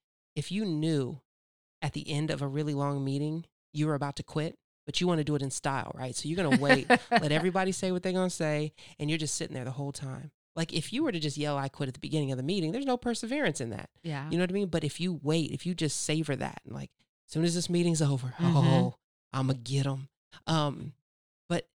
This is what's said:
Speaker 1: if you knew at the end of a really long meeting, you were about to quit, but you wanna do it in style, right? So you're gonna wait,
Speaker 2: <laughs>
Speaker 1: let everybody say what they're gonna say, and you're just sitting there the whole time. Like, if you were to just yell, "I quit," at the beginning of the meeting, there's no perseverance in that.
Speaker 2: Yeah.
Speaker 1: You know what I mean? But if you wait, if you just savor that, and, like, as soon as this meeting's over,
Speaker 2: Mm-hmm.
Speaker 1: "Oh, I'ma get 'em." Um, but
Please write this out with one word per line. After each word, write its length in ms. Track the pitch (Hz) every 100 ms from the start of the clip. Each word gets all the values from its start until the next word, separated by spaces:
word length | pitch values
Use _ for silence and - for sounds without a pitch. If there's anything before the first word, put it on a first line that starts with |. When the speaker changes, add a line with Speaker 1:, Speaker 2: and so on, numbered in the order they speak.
| _ _ _ 151
Speaker 1:
if 160 | -
you 120 | 196
knew 560 | 214 151 165 147 127 139 _ _ _ _ _ -
at 100 | 156
the 140 | - -
end 220 | 147 151
of 120 | 143
a 40 | 139
really 260 | 143 151
long 300 | 143 143 139
meeting, 400 | 135 139 151 165 - _ _
you 140 | 151 151
were 60 |
about 200 | 143 143 -
to 60 |
quit, 340 | - 160 156 - _ _ -
but 140 | -
you 80 | 180
wanna 160 | 165
do 100 | 147
it 80 | 147
in 80 | 139
style, 400 | - 143 135 - -
right? 180 | 127
So 140 | - 147
you're 140 | 170
gonna 140 | 165 247
wait, 240 | 143 190 -
Speaker 2:
<laughs> 220 | 240 -
Speaker 1:
let 220 | 233 151
everybody 400 | 156 180 185 190
say 180 | 190 185
what 120 | 180
they're 80 | 185
gonna 180 | 185 185
say, 420 | - 156 151 151 - - -
and 100 | 147
you're 80 | 160
just 160 | 151
sitting 200 | - 160
there 100 | 127
the 80 | 123
whole 200 | 131 139
time. 380 | 139 135 131 151 _ _
Like, 180 | 165 165
if 200 | 165 -
you 100 | 240
were 100 | 311
to 60 | 175
just 160 | 151 143
yell, 220 | 147 139
"I 100 | 135
quit," 200 | - 135
at 60 |
the 60 | 127
beginning 300 | 139 151 139
of 60 | 127
the 40 |
meeting, 260 | 135 196 160
there's 140 | 233 277
no 100 | 247
perseverance 640 | 240 226 226 294 220 143
in 100 | 117
that. 200 | 107 - _
Speaker 2:
Yeah. 260 | 165 143 151
Speaker 1:
You 80 | 170
know 60 |
what 60 | 180
I 40 |
mean? 140 | 196 190
But 160 | 165
if 160 | 147 -
you 180 | 180 160
wait, 260 | 139 160 151
if 160 | 139 175
you 80 |
just 280 | 170 156 -
savor 320 | - 156 151 131
that, 260 | 135 -
and, 80 | -
like, 180 | 135 135 _ _ _ -
as 40 |
soon 120 | 156
as 100 | 170 175
this 120 | 175
meeting's 320 | 175 175 160
over, 280 | 143 135 127 -
Speaker 2:
Mm-hmm. 180 | 175 151
Speaker 1:
"Oh, 380 | 131 131 123 - _ _ _
I'ma 180 | 131 131 123
get 240 | 117 139 139
'em." 220 | 131 139 _ _ - -
Um, 480 | 160 147 - 151 - _ _ _ _ -
but 200 | 170 -